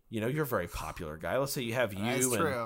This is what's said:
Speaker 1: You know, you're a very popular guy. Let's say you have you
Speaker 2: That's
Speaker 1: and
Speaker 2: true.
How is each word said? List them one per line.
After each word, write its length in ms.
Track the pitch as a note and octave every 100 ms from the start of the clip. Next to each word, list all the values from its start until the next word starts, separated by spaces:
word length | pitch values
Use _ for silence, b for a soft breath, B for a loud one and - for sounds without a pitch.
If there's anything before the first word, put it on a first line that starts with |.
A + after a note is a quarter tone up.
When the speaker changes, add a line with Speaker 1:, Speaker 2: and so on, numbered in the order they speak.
| -
Speaker 1:
You 120 | A2+
know, 60 | A2+
you're 160 | D3+
a 40 | C#3+
very 200 | G#2+ E2+
popular 500 | - D#2 - D#2+ D#2+
guy. 200 | E2+ B2
Let's 160 | C#3
say 80 | D3
you 120 | A2+
have 200 | A#2+ A2+
you 100 | G2
Speaker 2:
That's 220 | A2+ B2+ B2+
Speaker 1:
and 100 | A2
Speaker 2:
true. 160 | D3 B2